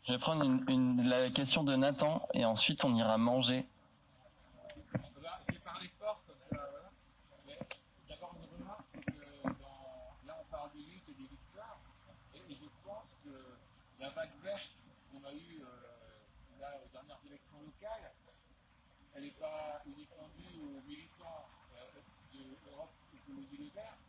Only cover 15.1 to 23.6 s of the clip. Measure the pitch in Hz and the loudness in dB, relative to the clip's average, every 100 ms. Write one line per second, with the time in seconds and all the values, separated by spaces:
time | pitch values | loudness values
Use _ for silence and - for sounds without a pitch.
15.1 | 139 139 147 240 165 127 123 120 120 117 | -18 -14 -16 -16 -18 -18 -20 -20 -20 -20
16.1 | - - - - 127 139 139 131 127 147 | -20 -20 -20 -20 -14 -12 -12 -16 -20 -20
17.1 | - 143 143 - 147 151 - 208 220 160 | -20 -20 -20 -20 -20 -20 -16 -12 -12 -12
18.1 | _ _ _ _ _ _ _ _ _ 139 | _ _ _ _ _ _ _ _ _ -20
19.1 | 143 139 - 156 156 151 147 147 143 151 | -14 -14 -8 -8 -6 -8 -10 -12 -18 -20
20.1 | 311 311 - 339 330 294 277 269 302 320 | -20 -20 -18 -18 -14 -14 -14 -14 -16 -16
21.1 | - 330 330 - - - 123 131 143 - | -18 -16 -16 -16 -20 -20 -20 -20 -20 -20
22.1 | - - 135 131 131 143 143 160 _ _ | -20 -20 -20 -20 -20 -20 -16 -16 _ _
23.1 | - - 277 - 285 | -20 -16 -16 -14 -14